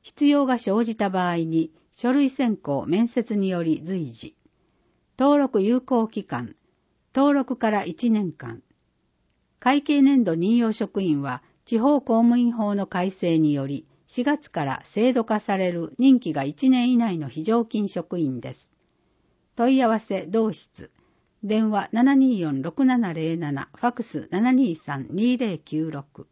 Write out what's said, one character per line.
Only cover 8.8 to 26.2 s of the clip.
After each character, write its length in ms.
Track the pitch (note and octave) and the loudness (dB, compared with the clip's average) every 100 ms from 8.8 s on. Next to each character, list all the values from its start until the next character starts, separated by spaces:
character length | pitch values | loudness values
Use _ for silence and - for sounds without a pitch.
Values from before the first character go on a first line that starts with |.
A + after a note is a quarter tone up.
| _ _ _ _ _ _ _ _ | _ _ _ _ _ _ _ _
会 240 | B3+ C#4+ | 2 2
計 200 | C#4+ C#4+ | 2 4
年 200 | C#4 C#4 | 6 4
度 140 | G#3 E3 | 2 0
任 200 | F3+ A#3 | 2 2
用 160 | A#3 | 2
職 300 | G#3+ G3+ - | -2 -4 -2
員 200 | F#3 D3 | -2 -2
は 200 | C#3 B2+ _ _ | -2 -10 _ _
地 160 | - A#3 | -4 0
方 200 | B3 D4 | 2 0
公 180 | C#4 A3+ | 2 2
務 200 | A#3 A#3+ | 4 4
員 140 | A#3+ | 2
法 240 | A#3 G#3 G3+ | 0 -4 -2
の 100 | F#3+ | -4
改 240 | F#3+ F3+ | -4 -4
正 300 | F#3+ F3+ E3 | -2 0 2
に 120 | D#3 | 2
よ 140 | C#3+ C3+ | 0 -4
り 180 | C#3 - _ _ | -8 -12 _ _
四 160 | - | -4
月 260 | B3 D4 - | -2 -2 -4
か 160 | - | -6
ら 180 | C#3+ C3 | -4 -6
制 280 | - - A#3+ | -8 0 0
度 120 | B3+ | 0
化 160 | A3 G#3+ | 0 -2
さ 160 | - G3 | -2 -2
れ 160 | F#3 | -2
る 200 | E3+ E3 - | -2 -8 2
任 220 | C4 B3+ | 4 4
期 120 | - | 2
が 120 | D3 | -4
一 260 | C#3 D3+ C4 | -4 -2 2
年 220 | B3+ A#3+ | 2 2
以 40 | B3 | 2
内 220 | A#3 E3+ | 0 -4
の 100 | C#3+ | -6
非 140 | D#3 | -8
常 220 | D#3+ A#3 | -2 0
勤 240 | A#3 G#3+ G3+ | 0 -4 -4
職 300 | - E3+ F3+ | -6 -8 -4
員 220 | D3+ B2+ | -4 -4
で 140 | B2+ | -10
す。 160 | B2+ _ _ _ _ _ _ _ _ _ - | -16 _ _ _ _ _ _ _ _ _ -2
問 200 | A#3 C4 | 2 4
い 60 | |
合 60 | A#3+ | 2
わ 100 | G#3+ | 0
せ 280 | - F#3+ E3 | -2 -8 -2
同 240 | G#3 A3 | 0 0
室。 400 | D#3+ - - - _ _ _ _ _ | -4 -14 -20 -20 _ _ _ _ _
電 280 | G3+ G#3+ A3 | -4 0 2
話 180 | G#3 - | 0 -2
七 240 | A3 B3+ | 2 4
二 240 | C#4 C4+ A3+ | 6 4 2
四 240 | E3 C3+ | -2 -4
六 220 | C#3 - | -6 0
七 280 | C4 B3+ G#3 | 2 2 0
零 240 | E3 D#3+ E3 | -2 -4 -4
七、 320 | D#3 C#3+ C#3 | -4 -6 -8
フ 120 | - A#3+ | -4 -4
ァ 20 | |
ッ 40 | |
ク 100 | A#3+ | -4
ス 240 | A#3 - - | -10 -10 -6
七 220 | F#3 A#3+ | -2 2
二 240 | B3+ C4 D#3+ | 2 2 -2
三 320 | - C#3+ C3 | -8 -10 -8
二 260 | E3+ A#3 B3 | -2 0 0
零 220 | A#3+ E3 | -2 -6
九 320 | - D3+ D#3+ | -8 -6 -6
六。 380 | D3 C3+ - | -8 -14 -20